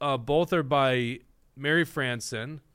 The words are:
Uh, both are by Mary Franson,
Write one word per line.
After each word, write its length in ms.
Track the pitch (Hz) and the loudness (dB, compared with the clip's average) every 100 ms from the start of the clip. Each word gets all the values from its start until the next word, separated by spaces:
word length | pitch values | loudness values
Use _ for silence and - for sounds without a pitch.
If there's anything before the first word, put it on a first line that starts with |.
Uh, 160 | 143 131 | -2 -2
both 360 | 117 147 170 | 2 2 2
are 120 | 180 | 0
by 560 | 139 143 135 127 117 127 - _ _ - | 2 2 4 2 -2 -6 -14 _ _ -6
Mary 280 | 143 160 | 0 2
Franson, 760 | 160 - 127 120 - 110 123 151 - | 2 -2 -4 -4 -6 -8 -8 -12 -16